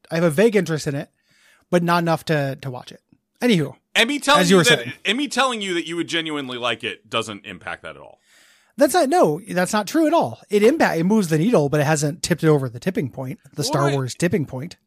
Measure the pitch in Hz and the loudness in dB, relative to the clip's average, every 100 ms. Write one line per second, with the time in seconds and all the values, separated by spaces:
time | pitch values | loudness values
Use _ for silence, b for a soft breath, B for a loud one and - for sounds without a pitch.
0 | _ 165 170 143 226 202 160 156 156 139 | _ 0 0 4 4 2 0 -4 -4 -8
1 | 170 _ b b b b _ 180 170 175 | -10 _ b b b b _ 0 2 0
2 | 170 160 - 151 139 135 135 123 - - | 0 -2 0 -2 -2 -6 -12 -12 -16 -20
3 | _ _ _ _ 240 180 143 - _ 196 | _ _ _ _ 0 2 0 -8 _ -2
4 | 240 285 - 294 180 190 160 151 127 - | 0 0 2 4 6 6 6 2 0 -8
5 | 180 - 294 240 262 233 196 170 156 170 | -4 -4 -2 0 0 -2 -4 -4 -4 -8
6 | 160 165 160 147 131 123 120 117 110 87 | -4 -4 -4 -8 -8 -6 -4 -4 -6 -10
7 | 107 117 110 101 - 87 92 82 82 71 | _ -4 -4 -10 -14 -14 -12 -12 -14 -18
8 | 60 50 b b b b b - 285 359 | -20 -20 b b b b b 0 2 2
9 | 269 359 202 151 - 180 180 214 208 320 | 2 2 2 0 -4 -4 0 -2 -2 0
10 | 302 320 139 113 _ 202 214 320 208 160 | 2 2 0 -8 _ 2 4 4 0 2
11 | 175 220 170 156 202 208 143 151 143 156 | 2 2 2 0 2 2 2 0 2 0
12 | 147 - - 170 160 151 131 120 190 185 | -2 -4 -4 0 2 2 0 -6 -6 -4
13 | 135 - 131 135 _ - 147 143 143 139 | -6 -8 -12 -12 _ -8 -4 0 0 0
14 | 127 - 175 196 135 127 165 - | -4 -2 -2 0 -4 -8 -14 -16